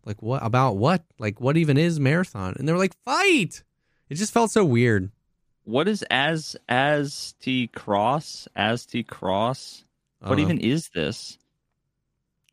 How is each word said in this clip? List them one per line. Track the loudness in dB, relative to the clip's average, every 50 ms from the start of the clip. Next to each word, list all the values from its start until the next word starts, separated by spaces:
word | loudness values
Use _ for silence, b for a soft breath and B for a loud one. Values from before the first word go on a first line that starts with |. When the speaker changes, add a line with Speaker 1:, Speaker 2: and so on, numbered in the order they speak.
| -12
Speaker 1:
like, | -12 -10 -8 -4
what, | -4 -4 -2 -2
about | 0 2 4 4 2 2
what? | 2 2 2 2 0 -2 _ _ -8
Like, | -6 -6 -6 -2
what | -2 0 2
even | 2 4 4 4
is | 4 4 2 0 0
Marathon?" | 2 2 2 2 0 -2 -6 -8 -6 -6 -6
And | -4 -2 -2
they | 0
were | 0
like, | 0 -2 -4 _ -6
"Fight." | -4 -2 2 4 4 4 4 2 -2 -6 -12 _ _ _ _ _ _ _ _ _ -12
It | -6
just | -6 -4 0 2
felt | 2 2 4 4
so | 4 4
weird. | 4 4 4 4 4 4 2 2 -2 -8 _ _ _ _ _ _ _ _ _ _
Speaker 2:
What | -2 0 0 2 2
is | 0 -2 -2 -2
Az-, | 0 0 2 2 0 -2 -4 -8 -14 -14 _ -2
Azti | 0 2 2 2 2 0 -2 -4 -6 -10 -14 -14 -16 _ -6 -4 -2 -2 -2 -4 -6
Cross? | -12 -4 -2 0 2 2 2 0 0 -4 -8 -16 -18 -18 -14 -6
Azti | -2 -2 0 -2 -2 -6 _ -8 -8 -8
Cross? | -8 -10 -8 -4 -2 0 0 0 -2 -2 -6 -10 -20 -20 -20 _ _ _ _ _ _ _ _ -4
Speaker 1:
I |
don't | -2
Speaker 2:
What | 0 0
Speaker 1:
know. | 2
Speaker 2:
even | 0 0 0
is | 0 0 0 0 -4 -6 -6
this? | -4 -4 -4 -4 -8 -12 -18 -18 _ _ _ _ _ _ _ _ _ _ _ _ _ _ _ _ _ _ _ _ _ _ _